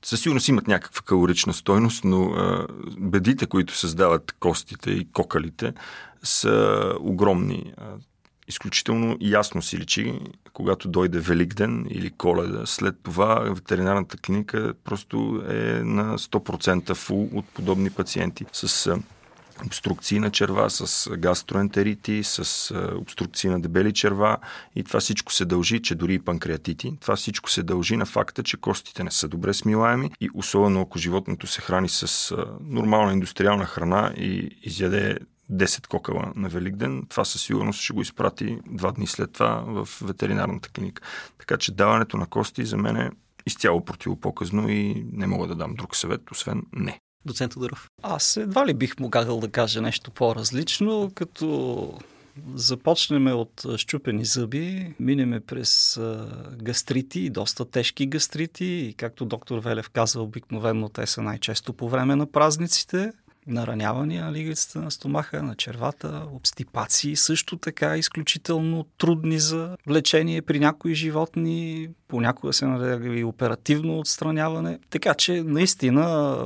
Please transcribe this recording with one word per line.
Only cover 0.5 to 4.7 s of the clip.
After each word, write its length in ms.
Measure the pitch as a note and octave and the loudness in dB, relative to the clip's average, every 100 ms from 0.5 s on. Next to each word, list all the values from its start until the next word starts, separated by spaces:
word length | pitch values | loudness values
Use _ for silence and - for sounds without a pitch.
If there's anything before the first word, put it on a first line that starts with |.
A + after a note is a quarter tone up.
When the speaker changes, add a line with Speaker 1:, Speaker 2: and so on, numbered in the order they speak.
| B2 G2+ | 4 4
Speaker 1:
някаква 340 | F#2+ - - | 2 2 -10
калорична 520 | - F#2+ F2 F2 - | 2 4 6 4 2
стойност, 500 | F2 - G2+ A#2 A#2 | 0 4 6 6 4
но, 220 | F#2+ F#2 F#2 | 4 4 4
а, 420 | E2 F#2 F#2 - - - - | 2 2 0 -2 -8 -12 -6
бедите, 460 | F#2+ F#2+ F#2 C3+ - | 0 2 4 2 2
които 300 | F#2+ F2+ - | 2 0 0
създават 600 | F2 D#2+ F#2+ E2 - - | -2 4 4 4 0 0
костите 520 | F2+ E2 - | 0 2 -2